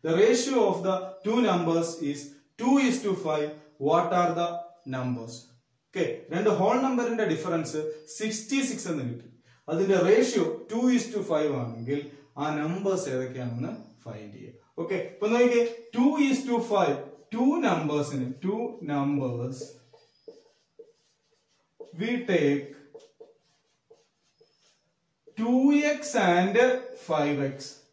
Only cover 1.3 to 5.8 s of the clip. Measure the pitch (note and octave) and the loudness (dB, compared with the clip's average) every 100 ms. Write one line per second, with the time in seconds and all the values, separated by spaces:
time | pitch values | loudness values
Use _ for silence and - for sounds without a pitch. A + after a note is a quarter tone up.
1.3 | A#3 A3 F3 E3 E3 E3 - C#3+ C#3+ - | 2 2 2 2 0 -2 -4 -6 -6 -10
2.3 | - _ - A#3+ C#4 C4 - G#3 F#3 D#3+ | -20 _ -4 2 4 4 0 -2 -4 -2
3.3 | D#3 D3 - - _ C#3 C#3 - F3+ F3 | -2 -4 -8 -20 _ 2 2 2 2 0
4.3 | E3+ E3+ E3+ - - C3 B2+ B2+ A#2+ A#2 | 0 -4 -4 -12 -18 -10 -6 -4 -6 -8
5.3 | A#2 - _ _ _ | -16 -20 _ _ _